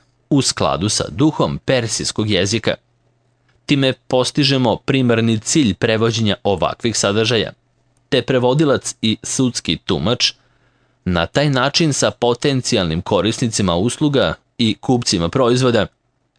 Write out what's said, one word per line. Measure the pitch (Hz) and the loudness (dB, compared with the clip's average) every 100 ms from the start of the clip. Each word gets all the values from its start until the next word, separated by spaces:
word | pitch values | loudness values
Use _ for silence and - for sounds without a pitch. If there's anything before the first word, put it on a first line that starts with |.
| _ _ - | _ _ -2
u | 143 | 0
skladu | - - 87 69 104 | 0 0 -2 0 -2
sa | - - | -4 -4
duhom | 76 151 - 110 71 - | 0 0 0 -2 -2 -2
persijskog | 131 117 - 80 - 107 | -2 -2 -6 -6 -4 0
jezika. | 92 98 110 - - _ _ _ _ _ _ _ _ - | 0 0 -2 -2 -4 _ _ _ _ _ _ _ _ -2
Time | 139 131 | 2 2
postižemo | 123 - 127 123 - 139 135 123 90 | -2 -2 0 0 0 2 2 2 0
primarni | - 131 123 113 113 113 | 0 0 2 2 0 -2
cilj | - 165 123 | 0 0 2
prevođenja | 90 117 110 113 113 107 95 | 0 0 2 0 0 -2 0
ovakvih | 101 92 78 - 117 104 | -2 0 -2 -2 -4 0
sadržaja, | 101 104 113 117 - - _ _ _ _ _ | 0 0 0 0 -2 -8 _ _ _ _ _
te | 131 | -2
prevodilac | - 131 123 139 151 110 - - | 0 0 2 2 2 0 -4 -4
i | 110 107 | -4 -4
sudski | - - 127 - - 78 | -4 -2 -2 -2 -4 -4
tumač | - 82 85 - - - _ _ _ _ _ _ 92 | -2 -2 0 0 -2 -4 _ _ _ _ _ _ -2
na | 87 - | 0 0
taj | 143 147 | 0 2
način | 131 135 - 160 | 2 0 2 0
sa | 131 113 | 0 -2
potencijalnim | - 120 120 147 131 - 113 87 80 | 0 -2 0 0 -2 0 0 0 -2
korisnicima | - 98 98 - 120 - 95 85 | 0 0 0 0 -2 0 0 0
usluga | 113 - 151 135 90 76 _ - | 0 0 0 2 0 -2 _ -2
i | 113 | -2
kupcima | - - 123 - 92 85 | -2 -2 -2 0 -2 0
proizvoda | 135 120 127 127 113 90 _ _ _ _ | 2 2 2 2 2 0 _ _ _ _